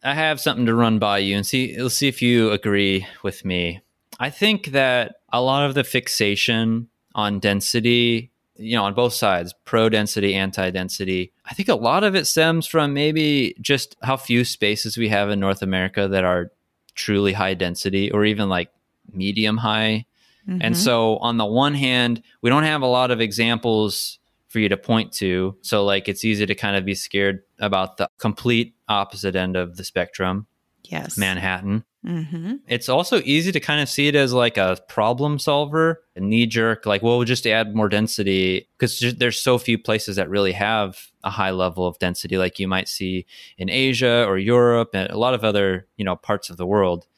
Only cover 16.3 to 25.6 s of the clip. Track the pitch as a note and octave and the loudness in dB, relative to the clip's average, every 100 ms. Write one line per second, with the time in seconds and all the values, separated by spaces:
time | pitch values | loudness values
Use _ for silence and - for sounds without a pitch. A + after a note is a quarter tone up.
16.3 | F2+ F2 _ _ _ _ - - G2+ G2+ | 0 -2 _ _ _ _ -10 -2 2 2
17.3 | F#2+ F#2+ F#2+ F2+ F2 G2 F#2+ G2+ G#2 G#2 | 2 -2 -2 -4 -2 -2 -2 0 2 2
18.3 | G#2 G2+ F2+ E2+ _ _ _ - F#2 F#2+ | 2 0 -2 -4 _ _ _ -18 -6 -4
19.3 | G2+ G#2+ A2 A#2 A2 A2 A2 A#2 _ _ | 0 0 0 0 0 0 -2 -6 _ _
20.3 | _ - F#3 A2+ F2 G#2+ A#2+ A2+ A2 A#2 | _ -8 -4 -2 0 2 2 2 2 0
21.3 | A#2 G#2+ A2+ C#3 C#3+ C3+ B2+ A#2+ A#2 - | 0 0 2 2 2 0 2 0 -2 -8
22.3 | _ A#2+ C3+ D#3 D3+ C3 B2 B2+ A#2+ A2+ | _ 2 2 2 0 2 2 2 2 0
23.3 | G2+ A#2 A#2 A#2 A2 G#2+ F#2+ - - _ | 0 0 0 2 2 2 -2 -8 -12 _
24.3 | _ _ A2+ G#2+ G2 - A2+ A2 - G2 | _ _ -2 0 0 0 0 0 -4 -2
25.3 | F2+ F#2 G2 | 0 -2 -6